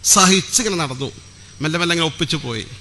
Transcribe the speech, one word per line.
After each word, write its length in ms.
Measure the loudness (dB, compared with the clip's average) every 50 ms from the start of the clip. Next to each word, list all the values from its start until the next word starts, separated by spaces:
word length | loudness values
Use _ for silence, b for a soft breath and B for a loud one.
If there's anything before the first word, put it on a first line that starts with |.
| 2 4 4
സഹിച്ചിങ്ങനെ 640 | 6 6 6 6 4 2 0 -2 -2 0 0 -2 -2 -4
നടന്നു, 280 | -4 -4 -8 -8 -8 -10 -14 -20 -20 -20 B B B B B -4
മെല്ലെ 160 | -2 -2 0
മെല്ലെ 140 | 0 0 0
ഇങ്ങനെ 120 | 0 0 -2 0
ഒപ്പിച്ചു 260 | -2 -4 -2 -2 -4 -4
പോയി. 200 | -6 -6 -6 -8 -10 -14 -18